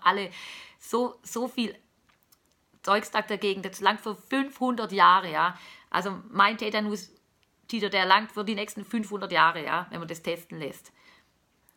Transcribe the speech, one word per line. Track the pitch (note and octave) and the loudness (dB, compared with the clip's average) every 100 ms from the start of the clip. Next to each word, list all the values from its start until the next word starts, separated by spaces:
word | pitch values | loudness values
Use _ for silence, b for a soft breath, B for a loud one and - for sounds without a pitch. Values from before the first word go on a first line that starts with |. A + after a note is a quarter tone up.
alle | F3+ G3+ F#3 B B B B - | 2 2 -2 B B B B -20
so, | - A#3 B3 - | -4 -2 -2 -6
so | - A3+ B3 | -10 -6 -4
viel | B3+ G#3+ - _ _ _ _ _ _ _ _ _ _ | -4 -4 -6 _ _ _ _ _ _ _ _ _ _
Zeugs | F#3+ G3+ G#3 | 2 2 2
da | G#3+ | -2
dagegen. | G#3 G3 G3+ F#3+ | -2 -2 -2 -2
Das | F#3+ F#3+ | -6 0
langt | G3 G#3+ | 0 0
für | A3 G3+ | -2 -10
fünfhundert | - C4+ C#4 - B3+ A#3 G#3 | -2 -2 -2 -2 -2 0 -2
Jahre, | F#3+ F3 F#3 F#3 | 6 8 8 4
ja. | D3+ F3 F3+ B B B | 0 0 -2 B B B
Also | - F#3+ F3+ - | -2 -2 -6 -2
mein | G3+ G3+ A3 | 2 4 2
Tetanus-Titer, | G#3+ G#3+ G#3+ G3+ - _ _ _ _ _ - A3+ G3 | -2 -2 -2 -4 -8 _ _ _ _ _ -8 -4 0
der | G3 F#3 | 2 4
langt | G3 A3 | 4 2
für | G#3+ | -6
die | G#3 G3+ | -4 -4
nächsten | G#3 G#3 | -6 -10
fünfhundert | - A#3 G3+ G3+ F#3+ | -6 -4 -4 -6 -2
Jahre, | E3 D#3+ E3 | 2 4 2
ja, | C#3+ E3 F3+ | -4 -4 -6
wenn | E3+ | -10
man | E3+ | -10
das | E3 | -8
testen | E3+ E3+ - E3 | -6 -6 -8 -10
lässt. | C#3+ - - b b b b _ _ _ _ | -10 -12 -20 b b b b _ _ _ _